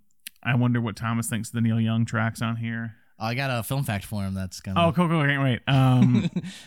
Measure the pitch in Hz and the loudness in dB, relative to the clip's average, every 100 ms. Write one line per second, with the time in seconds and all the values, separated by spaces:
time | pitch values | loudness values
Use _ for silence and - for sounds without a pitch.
0 | _ _ - _ 117 120 123 120 113 107 | _ _ -20 _ 0 2 2 2 -2 -4
1 | 117 117 113 110 - 117 113 113 113 113 | -4 -4 -2 -6 -4 0 0 2 2 0
2 | 113 113 113 - 113 113 117 113 113 - | 0 0 -2 -2 -6 -4 -6 -6 -10 -14
3 | _ - 117 123 135 120 - 135 127 101 | _ -8 -6 -4 -2 -4 -2 -4 -2 -4
4 | - 104 98 95 92 - 98 95 165 165 | -4 -6 -4 -4 -6 -10 -4 0 2 2
5 | 165 160 139 139 135 117 - 135 131 127 | 2 2 2 2 0 0 2 4 6 6
6 | 127 127 170 175 180 - | 6 4 2 -4 -8 -16